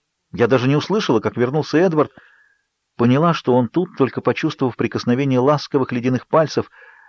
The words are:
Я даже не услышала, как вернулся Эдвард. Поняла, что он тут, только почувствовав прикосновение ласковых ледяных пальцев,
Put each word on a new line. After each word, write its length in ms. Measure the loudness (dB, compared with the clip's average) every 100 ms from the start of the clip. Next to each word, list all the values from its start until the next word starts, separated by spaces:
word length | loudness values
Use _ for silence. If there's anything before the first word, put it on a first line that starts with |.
| _ _ _
Я 140 | 0 2
даже 220 | 4 2
не 80 | 0
услышала, 440 | 0 -2 0 0
как 160 | 0 -2
вернулся 420 | -2 -2 0 2
Эдвард. 340 | 2 0 -6 -10 _ _ _ _ _ _ _ 0
Поняла, 360 | 2 2 2
что 220 | 0 0
он 140 | 0 0
тут, 280 | -2 -4 -2
только 240 | -2 -2
почувствовав 560 | -4 -2 -4 -2 -4 -2
прикосновение 640 | -4 -4 -2 -2 0 2
ласковых 540 | 2 0 -2 -2 -2
ледяных 340 | -2 -2 -4 0
пальцев, 440 | 0 0 -2 -6 _ -20 -20